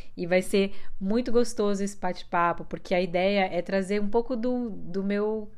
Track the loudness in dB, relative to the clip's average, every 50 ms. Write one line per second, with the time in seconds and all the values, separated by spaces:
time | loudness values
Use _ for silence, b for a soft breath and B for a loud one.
0 | B B B -6 -2 2 2 2 2 2 2 2 2 2 B B B B B 0
1 | 0 0 0 2 2 4 4 4 4 4 2 0 0 2 2 0 0 -4 -4 -4
2 | -4 -4 -4 -4 -6 -2 0 2 2 2 2 0 -4 -6 -8 -8 -4 0 0 0
3 | 2 2 0 0 2 2 2 2 2 0 0 -2 -4 -2 0 -2 0 0 0 0
4 | 2 2 2 2 0 0 -2 -2 -2 -2 -2 -2 -2 -4 -6 -6 -6 -4 -4 -2
5 | -2 0 0 0 0 -2 -2 -4 -6 -8 -10